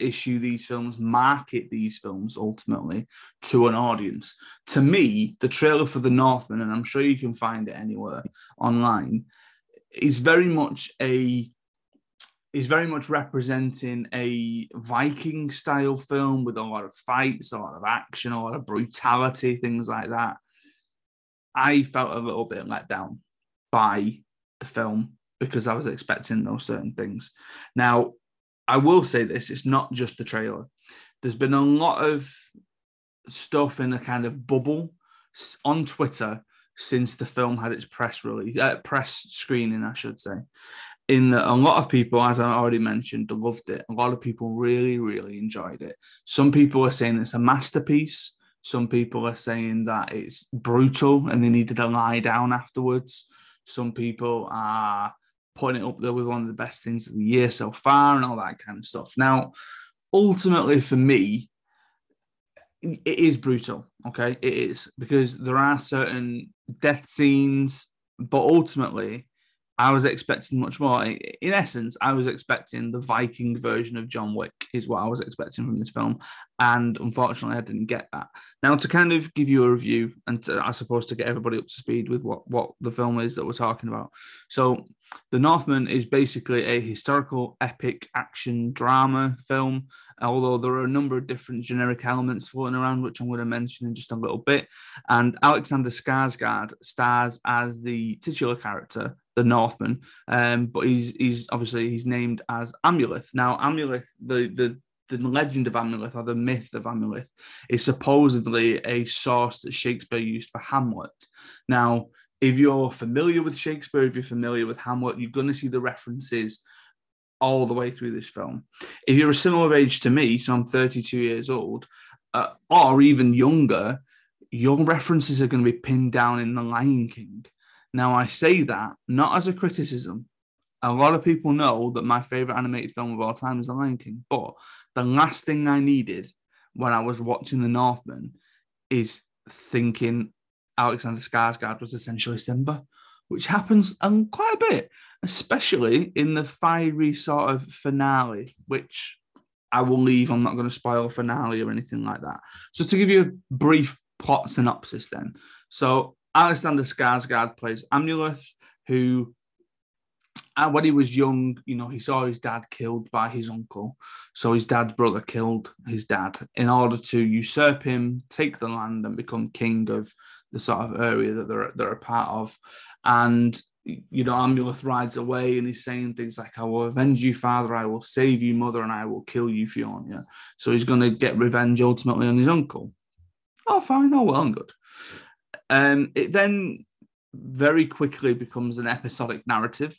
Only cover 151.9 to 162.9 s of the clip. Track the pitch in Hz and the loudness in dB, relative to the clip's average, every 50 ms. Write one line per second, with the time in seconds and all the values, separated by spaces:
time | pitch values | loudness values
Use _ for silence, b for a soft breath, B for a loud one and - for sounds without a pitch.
151.9 | 120 113 113 107 104 - - 73 - - B B B B B B - - 170 - | -8 -8 -6 -6 -8 -8 -10 -12 -12 -14 B B B B B B -6 -6 0 0
152.9 | 202 190 202 190 196 190 180 139 - - _ _ 135 127 147 147 160 156 143 135 | 4 4 4 6 6 6 6 4 0 -10 _ _ -4 0 4 4 6 4 4 0
153.9 | - _ _ _ _ _ - - 139 135 - - - - 123 120 120 - - - | -4 _ _ _ _ _ -2 0 0 0 0 -4 -2 2 2 2 2 -2 -8 -14
154.9 | - 113 - - - - - - B B B B B B B B - - 139 127 | -14 -14 -12 -12 -12 -10 -12 -12 B B B B B B B B -4 -2 0 2
155.9 | 127 135 127 131 - _ _ _ _ 160 170 170 170 170 175 165 151 139 131 127 | 2 2 0 -2 -10 _ _ _ _ 6 6 6 4 2 0 0 0 0 -2 -2
156.9 | - - 135 123 123 123 120 127 127 113 117 120 - _ - 117 113 113 - _ | -2 0 2 2 2 2 0 0 0 0 0 0 -4 _ -8 -6 -6 -8 -4 _
157.9 | - 139 156 160 160 156 156 156 147 139 - - _ b b b b b _ - | 0 0 0 0 -2 -2 -2 -4 -4 -8 -14 -20 _ b b b b b _ -2
158.9 | 131 127 127 127 127 127 120 120 _ _ _ _ _ _ _ _ _ _ _ _ | 0 2 2 2 2 0 -2 -4 _ _ _ _ _ _ _ _ _ _ _ _
159.9 | _ _ _ _ _ _ _ _ _ - - _ _ 139 151 156 143 151 160 156 | _ _ _ _ _ _ _ _ _ -20 -20 _ _ 0 0 2 2 4 4 4
160.9 | 147 143 139 123 123 135 139 135 135 127 127 127 123 123 - - 127 120 120 120 | 4 4 4 4 4 2 2 4 2 0 0 -2 -4 -6 -8 -8 -6 -6 -6 -8
161.9 | 139 120 - - 139 131 127 123 120 117 - 123 113 117 110 _ - - 123 113 | -10 -10 -6 -4 -2 -2 -2 -2 -4 -6 -6 -8 -8 -8 -10 _ -12 -8 -6 -4